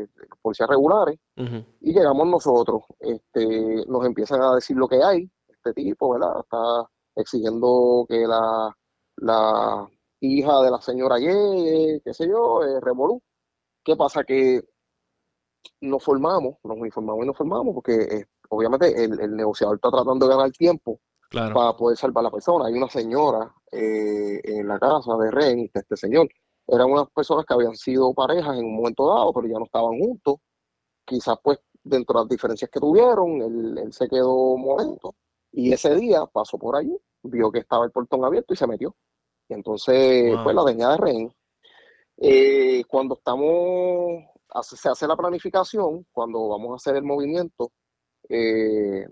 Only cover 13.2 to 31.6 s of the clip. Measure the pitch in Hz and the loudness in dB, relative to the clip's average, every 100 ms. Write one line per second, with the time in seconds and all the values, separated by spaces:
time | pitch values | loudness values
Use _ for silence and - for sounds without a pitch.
13.2 | _ _ _ _ _ _ - 156 - 151 | _ _ _ _ _ _ -2 0 0 -2
14.2 | - 135 131 127 - _ _ _ _ _ | 0 2 4 2 -2 _ _ _ _ _
15.2 | _ _ _ _ - _ 139 135 - 139 | _ _ _ _ -20 _ -6 -4 0 0
16.2 | 156 185 131 - - 110 113 - 110 107 | 0 -2 -4 -8 -12 -10 -8 -8 -6 -4
17.2 | 127 139 160 214 262 131 120 113 107 107 | -4 -4 -4 -4 -4 -4 -2 0 0 -4
18.2 | 101 _ - 110 113 135 170 - 113 107 | -10 _ -8 -2 0 2 2 2 0 -2
19.2 | 107 107 107 104 104 104 123 127 120 131 | -6 -4 -4 -2 -2 0 0 2 0 2
20.2 | 131 131 135 - 170 165 - 113 _ _ | 4 4 2 2 2 2 -4 -10 _ _
21.2 | _ 120 113 113 120 113 120 117 135 120 | _ -6 -2 2 2 2 0 0 -2 -2
22.2 | 117 104 - 170 120 120 131 135 113 127 | -2 -2 0 0 0 -2 -4 -4 -4 0
23.2 | 151 113 113 _ _ - 110 107 107 104 | 0 0 -4 _ _ -6 -2 -2 -2 -2
24.2 | 104 101 - 107 104 101 123 151 120 113 | -4 -6 -6 -6 -4 0 2 0 0 -2
25.2 | 110 123 147 120 113 98 - 104 95 143 | 0 2 2 0 -2 -6 -6 -6 0 2
26.2 | 156 _ _ _ - 123 127 143 139 - | 2 _ _ _ 0 2 4 2 0 -2
27.2 | 143 160 151 123 117 107 - 131 127 127 | -2 0 0 2 0 -2 -2 2 2 2
28.2 | 131 175 151 127 113 110 120 113 139 190 | 0 0 -2 -4 -4 -4 -4 0 2 2
29.2 | 117 127 117 110 113 117 117 117 214 247 | 2 0 -4 -6 -4 -2 -2 -2 -4 -4
30.2 | - 143 _ _ _ _ _ _ - 123 | -4 -4 _ _ _ _ _ _ -8 -6
31.2 | - 113 143 143 | -4 -2 0 -2